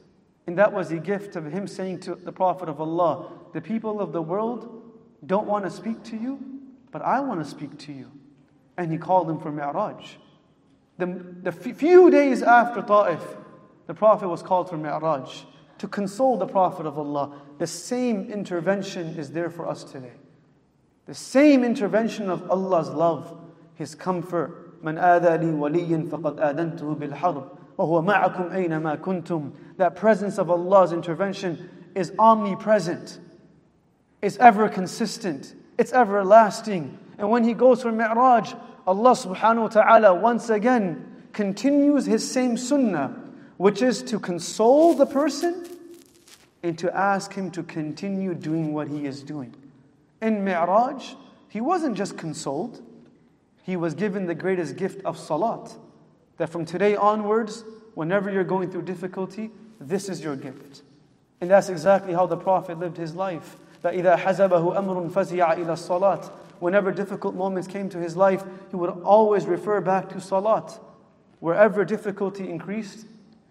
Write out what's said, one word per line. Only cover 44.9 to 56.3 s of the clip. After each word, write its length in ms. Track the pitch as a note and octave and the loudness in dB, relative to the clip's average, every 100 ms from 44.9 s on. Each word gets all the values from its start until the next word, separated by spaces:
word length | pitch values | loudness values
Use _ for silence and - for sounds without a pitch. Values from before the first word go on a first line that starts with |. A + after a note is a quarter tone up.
the 120 | C4+ C#4 | 6 2
person 600 | C4+ D4+ - F4 F4 - - - - - _ _ - _ _ | 2 0 0 -4 -4 -12 -18 -20 -20 -20 _ _ -20 _ _
and 160 | E3+ E3 | -8 -4
to 160 | F3+ - | -4 0
ask 380 | G3 G3 F#3+ | 0 0 -4
him 160 | - F#3 | -10 -8
to 120 | E3+ | -8
continue 720 | E3 E3+ D3+ D3+ G3 F#3+ F#3+ | -10 -8 -8 -8 -6 -4 -4
doing 380 | E3+ D#3 D#3+ D#3 | -6 -4 -4 -2
what 160 | D3+ C#3+ | -4 -6
he 160 | D3 | -6
is 180 | C#3+ B2 | -8 -8
doing. 320 | B2+ D3+ A#2+ - - _ _ _ _ - | -10 -12 -12 -16 -20 _ _ _ _ -6
In 200 | A3 G#3+ | -2 0
Mi'raj, 720 | G3 F3 E3+ G3+ B3 C4+ - - - _ _ | 0 0 2 2 2 -2 -14 -20 -20 _ _
he 120 | G#3 | -6
wasn't 360 | B3+ F#4 D#4 F#3 | -2 -2 -2 -4
just 200 | G3 - | -6 -6
consoled, 640 | D#3+ D#3 D3+ C#3 - - - - - _ _ _ _ _ | -10 -8 -8 -6 -8 -12 -20 -20 -20 _ _ _ _ _
he 140 | - F#3 | -8 -4
was 180 | E3 | -4
given 320 | D3+ G#3 G3 F3+ | -2 -4 -4 -6
the 80 | |
greatest 420 | E3 F3+ F#3 D3+ B2+ | -4 -2 -2 -4 -6
gift 280 | F#3 - | -8 -6
of 120 | E3+ E3 | -8 -8
salat, 600 | - D#3 A3 E3+ - - - _ _ _ _ | -6 -2 -2 -4 -10 -20 -20 _ _ _ _